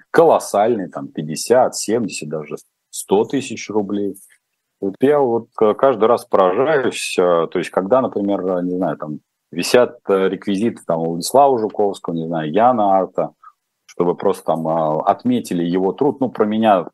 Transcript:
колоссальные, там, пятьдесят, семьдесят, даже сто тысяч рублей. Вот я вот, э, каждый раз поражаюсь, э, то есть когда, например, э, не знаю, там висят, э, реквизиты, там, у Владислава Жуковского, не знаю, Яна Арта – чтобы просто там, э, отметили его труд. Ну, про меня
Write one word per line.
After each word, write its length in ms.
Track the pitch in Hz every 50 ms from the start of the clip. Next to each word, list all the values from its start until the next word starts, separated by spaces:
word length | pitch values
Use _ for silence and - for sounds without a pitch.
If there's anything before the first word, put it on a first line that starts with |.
| _ _
колоссальные, 800 | - 156 170 156 117 92 - - - 101 104 117 123 104 90 76
там, 200 | - 73 69 -
пятьдесят, 680 | - - 78 76 - - - - 120 127 117 - -
семьдесят, 540 | - - - 107 120 117 - - - 80 76
даже 280 | 76 78 76 - 73 - - _ _ _ _ _
сто 340 | - - - - 98 101 117
тысяч 440 | 113 - 135 123 - 113 98 - -
рублей. 460 | 101 107 101 95 104 101 101 98 - - - _ _ _ _ _ _ _ _ _ _ _
Вот 140 | - 98 95 -
я 180 | 127 139 147 147
вот, 280 | 139 123 117 117 113 - _ -
э, 120 | 110 107 104
каждый 300 | - - 135 127 98 107
раз 200 | 113 120 - -
поражаюсь, 920 | _ - 101 95 92 87 113 131 151 160 135 127 104 - - - - - -
э, 280 | 90 90 87 85 82 80
то 80 | - 92
есть 120 | 82 -
когда, 300 | - 95 92 95 123 131
например, 400 | 127 95 - 104 101 101 101 92 90
э, 160 | 95 92 90 87
не 140 | 90 90
знаю, 200 | 90 95 80 71
там 220 | - 78 76 76 67 - _ _ _ _ _
висят, 480 | - 82 90 - - 123 123 - - - _ -
э, 200 | 98 95 95 95
реквизиты, 520 | 95 87 - 104 101 95 113 117 - - -
там, 140 | - 85 82
у 40 | 82 82
Владислава 480 | 85 85 85 - - 131 143 139 131 113
Жуковского, 540 | 107 101 - - 104 101 92 - - - 85
не 120 | 82 80
знаю, 240 | 80 85 80 78 76
Яна 460 | 76 101 117 127 127 113 104 98 95 95
Арта – 320 | 92 87 - - 80 71 - _ - - _ _ _ _ _ _ _
чтобы 280 | - - - 87 87 85
просто 280 | - - 101 92 - -
там, 220 | - 80 80 82
э, 340 | 80 78 82 80 78 78 78 82
отметили 580 | 95 98 - - 123 127 117 - - 95 85 85
его 280 | 85 85 92 92 95 92
труд. 280 | - 135 147 - -
Ну, 80 | 135 113
про 160 | - - 110
меня 420 | 107 107 110 113 110 101 90 80 -